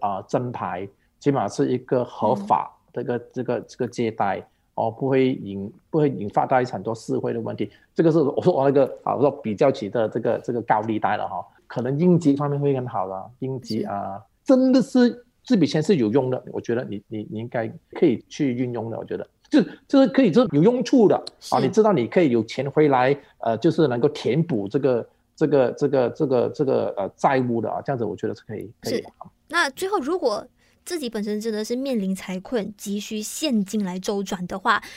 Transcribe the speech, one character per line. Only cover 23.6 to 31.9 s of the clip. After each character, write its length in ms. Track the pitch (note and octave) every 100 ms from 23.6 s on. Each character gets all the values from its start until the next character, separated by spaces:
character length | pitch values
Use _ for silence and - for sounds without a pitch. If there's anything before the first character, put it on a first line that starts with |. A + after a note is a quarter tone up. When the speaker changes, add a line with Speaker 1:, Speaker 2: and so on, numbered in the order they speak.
| E3
Speaker 1:
是 180 | E3 D3+
能 100 | A#2+
够 80 | C#3+
填 320 | - B2+ C3
补 260 | E3+ A#2 G2
这 100 | C#3
个， 300 | C#3 A#2+ - _ _
这 120 | - D#3
个， 260 | C#3+ A#2+
这 160 | - C#3
个， 220 | C3+ A#2+
这 160 | - D3
个， 220 | B2+ A2
这 140 | G#2+ C3
个， 280 | A#2+ G#2+ -
呃， 100 | F#2+ -
债 240 | D#3+ C3+
务 200 | B2 A#2
的 100 | G#2+
啊， 100 | F2
这 100 | A#2+
样 60 | C3
子 80 |
我 100 | G#2
觉 140 | F2+ G#2+
得 60 |
是 80 | G#2
可 100 | -
以， 160 | G#2 F#2+ -
可 80 | A3+
以。 80 | A#3
Speaker 2:
是。 60 | - - - _ -
那 220 | E4+ D4
最 180 | C4+ F#4+
后 100 | G4+
如 180 | B3+ F4+
果 280 | C#4 G#3 - _ _ _
自 140 | - F4
己 100 | A#3+
本 160 | A3+
身 160 | G#3+ G#3+
真 100 | A3+
的 140 | G#3
是 100 | G#3+
面 240 | B3 C#4